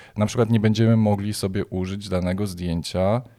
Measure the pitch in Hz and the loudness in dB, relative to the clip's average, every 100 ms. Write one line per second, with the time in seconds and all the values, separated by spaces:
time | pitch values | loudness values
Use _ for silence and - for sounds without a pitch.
0 | - - 107 - 110 117 110 107 113 113 | -12 -2 0 2 2 4 2 4 4 4
1 | 107 101 101 104 98 98 - 92 92 98 | 4 2 -2 -4 -4 -4 -4 -4 -4 -6
2 | 98 92 90 92 104 87 90 82 78 92 | -4 -2 -2 -2 -4 -4 -4 -4 -4 -2
3 | 95 117 127 | 0 0 -4